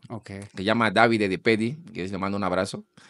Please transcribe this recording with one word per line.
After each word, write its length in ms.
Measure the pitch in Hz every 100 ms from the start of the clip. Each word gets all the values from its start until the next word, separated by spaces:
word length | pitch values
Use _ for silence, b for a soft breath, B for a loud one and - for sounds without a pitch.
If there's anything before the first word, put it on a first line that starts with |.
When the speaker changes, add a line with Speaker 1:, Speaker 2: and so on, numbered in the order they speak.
| -
Speaker 1:
Ok. 160 | 117
Speaker 2:
que 220 | - 98 104 -
se 80 |
llama 280 | 95 113 110
Davide 360 | 101 117 113 101
De 80 | 87
Pedi, 380 | 117 110 113 156 -
que 140 | 87 92
le 100 | 95
mando 220 | 98 101
un 60 |
abrazo. 400 | 95 90 98 104 - _